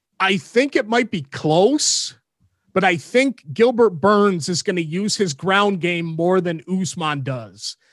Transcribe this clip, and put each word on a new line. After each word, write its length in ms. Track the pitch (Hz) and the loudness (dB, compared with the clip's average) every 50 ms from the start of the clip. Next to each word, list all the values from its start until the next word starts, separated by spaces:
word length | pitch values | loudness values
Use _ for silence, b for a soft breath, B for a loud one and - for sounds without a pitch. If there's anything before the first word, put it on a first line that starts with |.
| _ _ _ - | _ _ _ -2
I 160 | 190 190 196 190 | 0 0 0 0
think 380 | - - - 233 269 285 - | -4 -2 0 0 0 2 0
it 120 | - - 208 | -2 -2 0
might 240 | 226 240 254 - | 0 0 0 0
be 120 | - 175 135 | -4 -8 -8
close, 920 | - - - - 156 156 170 190 226 285 302 - - - - - - - _ _ _ _ _ _ _ _ _ _ _ | -8 -10 -4 -2 2 4 4 4 4 4 2 0 -2 -2 -2 -4 -8 -12 _ _ _ _ _ _ _ _ _ _ _
but 120 | - - 190 | -2 0 2
I 120 | 185 180 | 2 2
think 480 | 160 - - - 240 269 277 233 - _ - | 0 -2 -2 0 2 2 2 0 -4 _ -8
Gilbert 380 | 139 - 226 247 247 220 240 214 | 0 2 2 4 4 4 2 2
Burns 580 | 185 151 135 196 208 208 202 202 190 170 135 - | 2 2 2 4 4 4 4 2 2 0 -2 -4
is 140 | 180 - | -4 -4
gonna 180 | - - 196 180 | -4 -2 -2 -2
use 380 | 170 156 156 185 202 214 - - | -4 -4 -4 -4 -4 -2 -2 -2
his 160 | 208 180 139 | -2 -2 -4
ground 480 | - - 180 190 202 202 208 202 180 | -4 -2 0 2 2 2 2 0 -2
game 240 | 151 175 175 170 170 | -2 -2 -2 -4 -4
more 340 | 165 160 160 165 175 185 190 | -6 -4 -2 0 0 2 0
than 240 | 175 175 170 160 - | 0 -2 -4 -6 -6
Usman 580 | - 185 185 185 - - 175 165 151 147 143 131 | -4 -4 -4 -4 -4 -6 -6 -4 -4 -4 -4 -6
does. 520 | 135 135 127 113 104 95 104 - - - - _ _ | -6 -8 -8 -10 -14 -16 -14 -14 -14 -14 -14 _ _